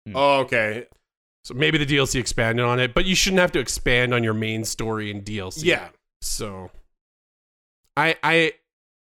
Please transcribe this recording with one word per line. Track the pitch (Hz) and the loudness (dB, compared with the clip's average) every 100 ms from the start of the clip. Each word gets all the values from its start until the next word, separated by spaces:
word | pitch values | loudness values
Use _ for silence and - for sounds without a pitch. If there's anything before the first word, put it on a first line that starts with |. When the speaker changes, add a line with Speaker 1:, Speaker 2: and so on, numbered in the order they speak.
| 107 | -6
Speaker 1:
Hmm. | 131 | 2
Speaker 2:
Oh, | 143 139 | 6 4
okay. | 127 123 107 110 - _ _ _ _ _ | 4 0 0 -2 -10 _ _ _ _ _
Speaker 3:
So | - | -10
maybe | 127 156 156 | -2 2 2
the | 139 | 2
D | 143 | 2
L | 131 | 2
C | 131 | 0
expanded | 110 - 113 117 | -2 0 0 0
on | 120 123 | 0 0
it, | 127 | 0
but | 123 | 0
you | 127 - | 0 2
shouldn't | 196 185 | 2 2
have | 180 | 2
to | 165 | 0
expand | - - - 123 123 | -4 -2 2 2 2
on | 123 | 2
your | 113 | 0
main | 110 110 110 | 0 -2 -4
story | 110 - 113 110 104 | -6 -6 -4 -4 -6
in | 101 101 | -8 -8
D | 107 | -8
L | 92 | -8
C. | 147 165 | -4 -2
Speaker 2:
Yeah. | 151 - - _ _ | -2 -4 -20 _ _
Speaker 3:
So | - - 110 95 92 - - _ _ _ _ _ _ _ _ _ _ 143 | -8 -6 -8 -10 -16 -20 -20 _ _ _ _ _ _ _ _ _ _ -2
I, | 160 160 | 0 0
I | 147 165 160 - _ _ _ _ _ | 2 2 2 -2 _ _ _ _ _